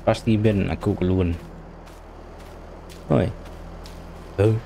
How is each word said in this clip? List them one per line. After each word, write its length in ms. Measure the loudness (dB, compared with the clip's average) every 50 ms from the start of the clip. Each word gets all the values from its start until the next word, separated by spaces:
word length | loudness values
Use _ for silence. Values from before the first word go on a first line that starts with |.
| 4
Past 220 | 2 2 2 4
niet 160 | 4 4 6
binnen 240 | 6 6 6 6 4
naar 120 | 2 0 0
koekeloeren. 580 | 2 0 2 2 4 4 4 4 4 2 2 -2 -6 -12 -16 -16 -16 -16 -16 -16 -18 -18 -18 -18 -18 -18 -16 -16 -16 -16 -16 -16 -16 -16 -16 -16 -16 -16 -16 -16 -16 -16 -16 -14 0 2
Hoi. 240 | 4 4 4 2 0 -6 -12 -14 -14 -14 -14 -14 -14 -14 -14 -14 -14 -14 -14 -14 -14 -14 -14 -12 2
Huh? 180 | 4 6 6 6 4 0